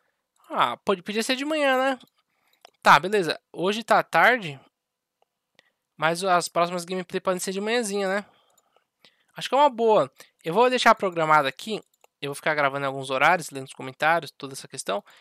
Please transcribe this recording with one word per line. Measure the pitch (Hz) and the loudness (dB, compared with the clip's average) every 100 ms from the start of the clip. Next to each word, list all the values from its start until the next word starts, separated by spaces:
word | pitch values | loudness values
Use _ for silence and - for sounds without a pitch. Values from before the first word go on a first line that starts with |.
| _ _ _ _ - | _ _ _ _ -10
Ah, | 269 127 - | -2 0 0
pode, | - 190 | -4 -4
podia | 175 214 | -4 -6
ser | 226 254 | -4 -4
de | 294 | -4
manhã, | 311 277 262 | -2 0 2
né? | 269 262 _ _ _ _ _ _ - _ | 0 -4 _ _ _ _ _ _ -20 _
Tá, | - 147 | 6 6
beleza. | 180 208 156 - _ | 6 -2 -2 -4 _
Hoje | - 180 214 | -4 -4 -4
tá | - 196 | 0 0
tarde. | - 165 196 247 165 135 _ _ _ _ _ _ _ _ _ _ _ _ _ - | 2 4 4 2 -4 -12 _ _ _ _ _ _ _ _ _ _ _ _ _ -4
Mas | 156 170 | -2 -2
as | 190 175 - | 0 0 0
próximas | 170 175 180 | -2 -2 -4
gameplay | 170 185 180 190 | -6 -8 -6 -6
podem | 196 185 | -4 -4
ser | - | -6
de | 190 | -6
manhãzinha, | 208 240 214 202 190 | -4 -4 -4 -4 -4
né? | 196 196 _ _ _ _ _ _ _ - _ _ - | -4 -8 _ _ _ _ _ _ _ -20 _ _ -14
Acho | - | -4
que | 262 | 2
é | |
uma | 294 | 2
boa. | 226 226 202 139 _ - _ | 2 2 4 2 _ -20 _
Eu | 165 | -4
vou | 190 247 | 2 2
deixar | 247 233 220 | 4 4 4
programado | 196 170 156 151 135 | 0 -2 4 4 4
aqui. | - 220 202 - _ _ - | -4 -10 -10 -12 _ _ -12
Eu | 143 | -10
vou | 143 | -6
ficar | 170 151 | -4 0
gravando | 139 139 | 0 0
em | 135 | -6
alguns | 135 131 | -6 -6
horários, | 131 151 180 147 | 2 4 2 -2
lendo | 139 135 | -12 -14
os | |
comentários, | - 131 - 151 170 143 | -12 -12 -2 0 0 -2
toda | - 139 | -14 -14
essa | 135 - | -14 -16
questão. | 135 - 202 _ _ | -12 -6 -6 _ _